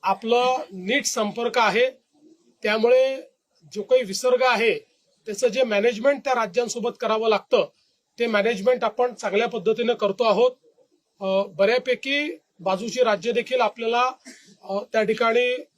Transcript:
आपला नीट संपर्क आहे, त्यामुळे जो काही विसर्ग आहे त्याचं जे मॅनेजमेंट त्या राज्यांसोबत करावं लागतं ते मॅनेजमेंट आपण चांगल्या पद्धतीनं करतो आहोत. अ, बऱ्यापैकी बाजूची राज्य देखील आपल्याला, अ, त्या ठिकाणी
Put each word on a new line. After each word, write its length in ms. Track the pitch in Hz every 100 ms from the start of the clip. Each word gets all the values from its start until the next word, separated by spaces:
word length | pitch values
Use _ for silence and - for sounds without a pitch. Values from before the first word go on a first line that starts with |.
आपला 560 | 180 196 226 240 247 254 -
नीट 340 | 196 185 269 -
संपर्क 520 | - 208 190 233 233
आहे, 320 | 220 196 262 - _ _ _ _ _ _
त्यामुळे 540 | 214 214 226 254 262 269 - _ _ _ 151
जो 80 | 208
काही 220 | 202 254
विसर्ग 380 | 226 190 254 247
आहे 520 | 254 240 226 185 - _ _ _ -
त्याचं 220 | 202 247
जे 160 | 220
मॅनेजमेंट 600 | 247 208 226 220 262 285
त्या 100 | 269
राज्यांसोबत 560 | 247 220 175 240 240 226 208
करावं 300 | 226 220 220
लागतं 400 | 208 - 240 - _ _ _ _ -
ते 80 | 165
मॅनेजमेंट 560 | 214 202 226 196 254
आपण 300 | 233 - 247
चांगल्या 340 | 233 208 196 233
पद्धतीनं 460 | 233 180 220 226
करतो 300 | 233 208 196
आहोत. 280 | 233 196 247 - _ _ _ _ _ _
अ, 240 | 196 190 196
बऱ्यापैकी 920 | 165 202 247 254 247 269 285 302 - _ _
बाजूची 440 | 180 190 226 247
राज्य 280 | 240 208 202
देखील 300 | 226 233 254
आपल्याला, 500 | 220 226 226 233 254 254 269 - - _
अ, 140 | 185 196 202
त्या 100 | 226
ठिकाणी 600 | 214 220 233 233 247 254 -